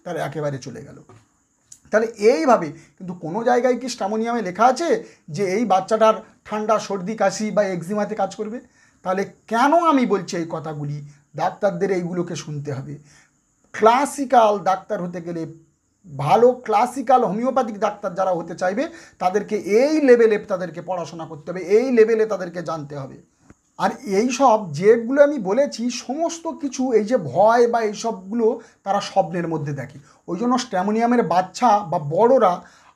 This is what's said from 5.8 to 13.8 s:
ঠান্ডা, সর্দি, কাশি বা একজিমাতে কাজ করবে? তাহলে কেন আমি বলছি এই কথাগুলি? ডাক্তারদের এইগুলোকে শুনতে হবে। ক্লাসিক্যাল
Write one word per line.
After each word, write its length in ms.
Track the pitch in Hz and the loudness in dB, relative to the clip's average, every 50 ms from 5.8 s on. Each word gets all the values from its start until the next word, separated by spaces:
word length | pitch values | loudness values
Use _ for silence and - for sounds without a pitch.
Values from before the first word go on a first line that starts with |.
| 185 - 220 214 220 220 214 202 - - _ _ _ | 2 0 2 4 4 4 4 2 -4 -14 _ _ _
ঠান্ডা, 340 | - 208 214 214 214 220 202 | -8 -6 -4 0 0 0 0
সর্দি, 360 | - - 196 196 180 185 220 | 0 -4 -6 -6 -6 -8 -4
কাশি 360 | 220 202 196 185 - 214 214 | 0 0 -2 0 -2 -6 -2
বা 120 | 185 208 | 0 0
একজিমাতে 520 | 208 190 190 175 160 170 208 208 208 - 214 | 0 0 -2 -6 -6 -6 -4 -4 -4 -4 -4
কাজ 220 | - 196 190 - | -4 -4 -4 -4
করবে? 240 | - 214 208 226 254 - _ _ _ _ _ _ _ | -10 -10 -10 -10 -12 -16 _ _ _ _ _ _ _
তাহলে 220 | _ 180 185 196 196 185 - _ _ - | _ -4 -2 -2 -4 -6 -8 _ _ -4
কেন 360 | 214 226 254 285 320 339 339 | 0 2 2 4 4 4 4
আমি 220 | 320 294 269 240 | 4 2 2 2
বলছি 300 | 190 202 190 170 - - | 2 0 -2 -2 -6 -6
এই 100 | 175 165 165 | -6 -6 -6
কথাগুলি? 520 | 170 160 147 160 156 147 147 147 147 147 - - - _ _ _ _ | -8 -8 -8 -10 -10 -8 -8 -8 -8 -10 -12 -16 -20 _ _ _ _
ডাক্তারদের 540 | 143 160 190 - - 214 196 180 165 196 190 | -6 -4 -4 -4 -2 -2 -2 0 0 -2 -2
এইগুলোকে 460 | 196 180 180 165 180 180 170 175 175 | -2 -2 -4 -4 -4 -6 -6 -6 -8
শুনতে 360 | 143 - - 147 147 143 143 | -10 -10 -10 -10 -8 -8 -8
হবে। 260 | 131 131 135 143 143 143 - _ _ _ _ _ _ _ _ _ _ _ _ _ | -8 -8 -10 -12 -14 -16 -18 _ _ _ _ _ _ _ _ _ _ _ _ _
ক্লাসিক্যাল 840 | - - | -4 4